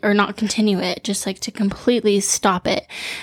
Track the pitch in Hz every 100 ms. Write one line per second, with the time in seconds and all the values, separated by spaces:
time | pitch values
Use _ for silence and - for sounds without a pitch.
0 | 214 202 196 202 208 - 214 185 180 -
1 | - 196 - 196 - - 202 - - 240
2 | 208 202 196 - 202 180 - - - -
3 | - -